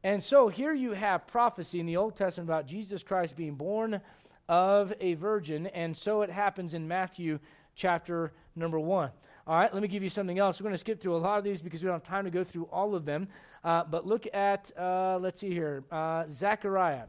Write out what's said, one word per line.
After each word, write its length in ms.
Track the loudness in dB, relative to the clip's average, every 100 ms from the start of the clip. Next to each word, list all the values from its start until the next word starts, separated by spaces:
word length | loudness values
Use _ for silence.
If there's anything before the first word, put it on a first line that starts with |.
And 200 | 2 0
so 240 | 6 8 8
here 260 | 4 0
you 180 | 0 -2
have 360 | -2 0 0 0
prophecy 520 | 2 2 2 -6 -4
in 60 | -2
the 120 | 0
Old 180 | 0 0
Testament 340 | -4 -2 -2
about 160 | -2 -2
Jesus 380 | -10 -8 -10
Christ 320 | -2 -2 -2 -4
being 200 | -8 -6
born 460 | -4 -2 -2 -4 -8 -20 -20 -20 2
of 440 | 4 6 6 4 -2
a 140 | -2
virgin, 540 | -2 0 -2 -2 -6 -6
and 280 | -4 -6 -4
so 260 | 0 0
it 80 | 0
happens 440 | 0 0 0 -6
in 140 | -6 -4
Matthew 520 | -2 -4 -4 -4 -4 -6 -20 _ -2
chapter 580 | 0 0 0 -4 -4 -6 -18 -6
number 240 | -2 0
one. 320 | 2 2 0 -6 -20 -18 0
All 80 | 4
right, 180 | 4
let 80 | 2
me 60 | -2
give 160 | -2
you 60 | -4
something 300 | -4 -2 2
else. 200 | 2 2
We're 60 | -4
gonna 120 | -6
skip 220 | -4 -4
through 160 | -2 0
a 20 |
lot 200 | 2 0
of 60 |
these 180 | -2 -6
because 200 | -8 -6
we 60 | -4
don't 80 | -4
have 80 |
time 220 | -4 -4 -2
to 60 |
go 120 | -4
through 220 | -4 -6 -4
all 240 | -2 0 -2
of 100 | -2
them. 220 | -4 -4 -12 -20 -8
Uh, 200 | 0 0
but 220 | 2 -4 0
look 220 | -2 -2
at, 380 | 0 2 2 -4 -6
uh, 400 | -2 2 2 0
let's 200 | -2 -4
see 120 | -4
here, 320 | -2 -2 -4 -6
uh, 340 | -4 -2 -2 -4
Zechariah. 760 | -2 0 0 0 2 2 2